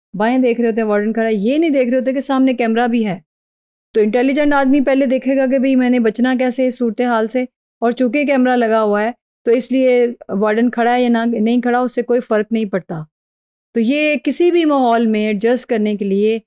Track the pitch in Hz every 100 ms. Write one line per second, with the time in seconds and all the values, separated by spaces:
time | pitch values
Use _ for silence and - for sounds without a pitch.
0 | _ 185 220 254 254 233 233 220 214 208
1 | 214 226 226 214 214 302 330 269 240 262
2 | 247 269 269 269 262 247 226 226 247 233
3 | 214 180 - _ _ _ _ _ _ 220
4 | 214 247 269 277 294 277 269 285 269 269
5 | 262 262 254 269 262 269 269 262 247 247
6 | 220 220 254 247 254 254 254 247 233 214
7 | 247 226 226 254 254 _ _ _ 240 240
8 | 254 294 277 269 254 247 226 220 214 208
9 | 220 - _ _ 240 247 - 262 254 247
10 | 240 - - 190 214 220 240 233 233 247
11 | 247 233 233 220 220 247 240 240 247 247
12 | 240 240 - 214 214 226 214 190 - 160
13 | 156 _ _ _ _ _ _ 233 226 294
14 | 302 294 294 269 349 339 302 277 240 233
15 | 226 214 214 208 226 247 - 226 208 208
16 | 202 196 214 226